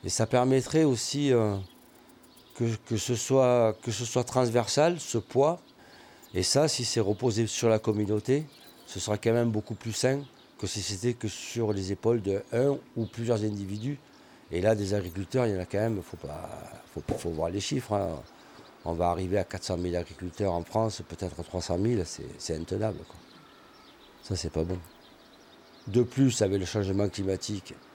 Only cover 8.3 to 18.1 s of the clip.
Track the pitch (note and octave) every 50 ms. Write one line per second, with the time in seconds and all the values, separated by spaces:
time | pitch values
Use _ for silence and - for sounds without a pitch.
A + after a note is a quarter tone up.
8.3 | C3+ D3 D#3 C#3+ - - - - - - - - - F#2+ - - G#2 G2+ - A2+
9.3 | A2+ A#2+ A#2+ A#2 G#2+ G#2+ - - A2+ - - A2+ G#2 - - B2+ C3+ C#3+ C#3 B2+
10.3 | - - - - - - - F#2+ - G#2+ F#2 - G2+ F#2 A2 B2 A#2 A#2+ - G#2
11.3 | - - - - - A#2 A2+ G#2 G#2 G2 F#2+ F#2 G2 - - A2+ A#2+ A#2 F#2 G2
12.3 | G2 G2+ - - - A#2 C3 C#3+ C#3 - - - - A#2 A2+ G#2+ - A#2 A#2 A#2
13.3 | A#2 G#2 G#2+ G#2+ G#2 G2+ G2 F#2 G2+ G#2 A2 C#3 D3 C3+ - - - - - -
14.3 | - - - - - F2+ F#2 G#2+ A2+ G2+ G2+ F#2+ G2+ G#2 F2+ F2+ E2 F#2+ F#2+ -
15.3 | - C3 B2 A2 G2+ F#2 F2+ - - G2 A2 A#2 A2 G2 E2 - - E2 D#2 C#2+
16.3 | D2 D#2 - - - - - - - - - - - D#2 - - - - - E2+
17.3 | D#2+ D#2 D#2 E2 F2+ G#2 - - D3 C3 - - G#2 G2+ F#2 F2